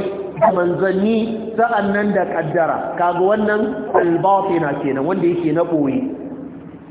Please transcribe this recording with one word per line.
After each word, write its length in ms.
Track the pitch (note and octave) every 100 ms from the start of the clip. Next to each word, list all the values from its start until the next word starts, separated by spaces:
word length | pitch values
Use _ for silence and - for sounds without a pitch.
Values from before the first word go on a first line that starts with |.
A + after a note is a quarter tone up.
| - - - -
da 140 | E3
manzanni, 1000 | F#3 F3 D#3 F#3+ F#3+ G#3+ A3+ A3+ A3 A3 -
sa'annan 560 | A#3 A3 G3+ G3+ G#3
da 100 | F#3+
kaddara. 680 | F3 E3 D3+ E3+ D#3 B2 - -
Kaga 220 | F3 F3
wannan 680 | F#3 G#3+ G#3+ G#3+ A3 - -
al-batina 840 | F#3+ F3 E3+ F#3 G3 F#3+ E3+ D3 C#3+
kenan, 260 | C#3+ C3+ D3
wanda 200 | F#3+ F3
yake 240 | E3+ D#3+
na 120 | D#3
ɓoye. 580 | E3+ D#3+ C#3 B2+ - - - - - - - - -